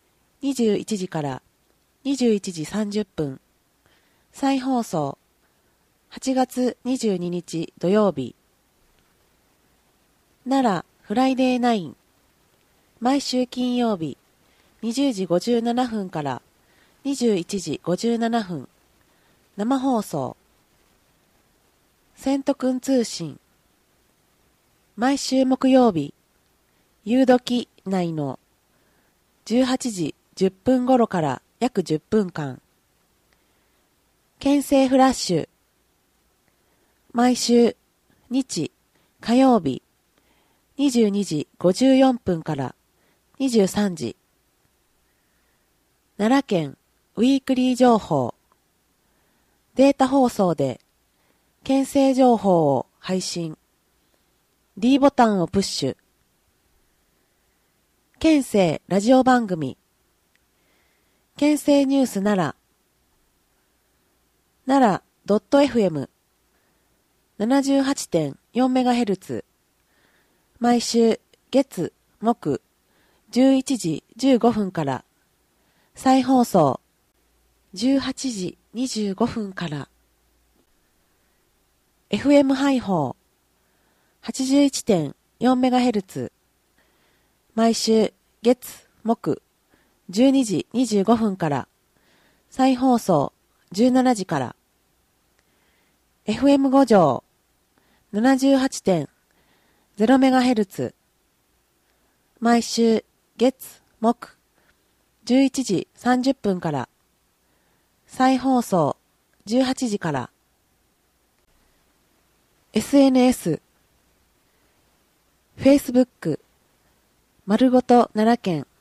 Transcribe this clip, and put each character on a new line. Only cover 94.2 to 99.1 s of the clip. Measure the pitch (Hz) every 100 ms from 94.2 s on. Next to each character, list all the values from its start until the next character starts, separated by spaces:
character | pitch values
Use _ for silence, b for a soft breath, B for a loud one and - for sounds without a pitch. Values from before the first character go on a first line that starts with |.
| 185
か | 151
ら。 | 120 - _ _ _ _ _ _ _ _ _ _ _ _ _ _ _ _ -
エ |
フ | 220 269
エ | 277
ム | 269
五 | 269
条、 | 262 208 156 120 - _ _ _ _ _ _ _ _
七 | 202 247 269
十 | 269 269
八 | 262 -
点 | - 175 139